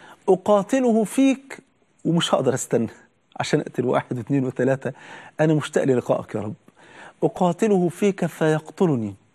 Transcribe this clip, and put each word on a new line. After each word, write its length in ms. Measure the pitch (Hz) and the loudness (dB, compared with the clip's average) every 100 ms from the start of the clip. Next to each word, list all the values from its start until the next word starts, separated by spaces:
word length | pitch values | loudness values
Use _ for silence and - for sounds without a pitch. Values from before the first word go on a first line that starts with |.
| - - - | -20 -4 0
أقاتله 760 | 185 - 208 190 269 247 220 | 2 4 2 2 2 2 2
فيك 560 | 208 - 269 262 - - _ _ _ _ 165 | 2 2 2 2 -6 -20 _ _ _ _ -2
ومش 300 | 165 - - | 0 2 0
هقدر 180 | 131 | 0
أستنى 360 | 123 - 117 113 - _ _ _ - | -2 -2 -2 -2 -8 _ _ _ -10
عشان 200 | - 147 | -2 -2
أقتل 260 | - - 123 | -2 -4 -2
واحد 320 | 139 - 123 | -2 -4 -6
واثنين 280 | 113 139 127 | -2 -2 -2
وثلاثة، 480 | 123 127 135 120 - - - - - | 0 0 0 -4 -12 -16 -20 -10 -2
أنا 140 | 156 | 0
مشتاق 300 | 151 - - | 0 0 0
للقائك 520 | 143 123 - 131 - 107 | 2 2 0 -2 -4 -8
يا 40 | |
رب. 120 | 104 - _ _ - - - - | -8 -10 _ _ -20 -20 -20 -4
أقاتله 640 | 156 - 180 165 220 196 175 | -4 0 0 2 2 2 0
فيك 360 | - 208 190 165 | 0 -2 0 -4
فيقتلني، 880 | - 156 156 - - 185 131 107 98 _ | -2 0 0 -2 0 0 0 -4 -10 _